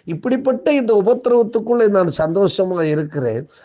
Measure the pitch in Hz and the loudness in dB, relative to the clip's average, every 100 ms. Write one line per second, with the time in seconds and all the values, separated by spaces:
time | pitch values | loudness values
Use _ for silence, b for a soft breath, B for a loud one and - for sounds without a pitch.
0 | b 165 254 254 269 247 - 285 226 208 | b -6 -2 -2 0 -2 0 0 2 2
1 | 190 247 247 240 226 226 220 240 220 196 | 2 0 2 2 2 -2 0 2 2 2
2 | 175 - 160 180 196 - 185 175 160 151 | 0 0 -2 0 0 0 -2 -2 -2 -2
3 | 151 151 123 113 147 b | -4 -4 -4 -4 -8 b